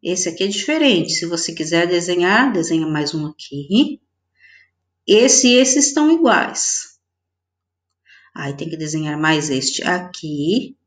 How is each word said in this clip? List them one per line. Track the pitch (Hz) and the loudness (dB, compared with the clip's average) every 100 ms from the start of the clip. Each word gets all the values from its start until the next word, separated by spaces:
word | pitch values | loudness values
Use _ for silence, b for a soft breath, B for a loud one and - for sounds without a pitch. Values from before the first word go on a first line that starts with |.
Esse | - 180 175 | -4 -4 -4
aqui | 165 | -4
é | 196 | -4
diferente. | 196 - 311 294 190 - | -4 -4 2 2 2 0
Se | - 170 | -4 -4
você | 170 - | -6 -6
quiser | 165 156 165 175 | -6 -2 0 2
desenhar, | 180 175 180 175 214 269 | 0 0 0 2 2 2
desenha | 196 160 165 160 | 0 0 -2 0
mais | 156 147 | -2 -2
um | 160 151 | -4 -6
aqui. | - - 143 143 202 294 - _ _ _ b b b b _ _ _ - | -10 -12 -12 0 2 2 -2 _ _ _ b b b b _ _ _ 2
Esse | 208 254 - 247 | 4 6 4 6
e | 247 | 6
esse | 262 294 | 4 2
estão | 285 - 302 | 0 2 4
iguais. | 330 302 190 - - - - - _ _ _ _ _ _ _ _ _ _ _ b b b | 4 4 2 0 -4 -6 -6 -10 _ _ _ _ _ _ _ _ _ _ _ b b b
Aí | - 143 143 | -10 -10 -8
tem | 165 | -10
que | 160 | -8
desenhar | 151 156 151 147 | -6 -6 -6 -2
mais | 156 156 147 | 0 0 0
este | 131 127 - | -2 -2 -4
aqui. | - 180 180 - 156 147 147 220 - - | -2 -2 -4 -14 -10 -4 0 -2 -2 -16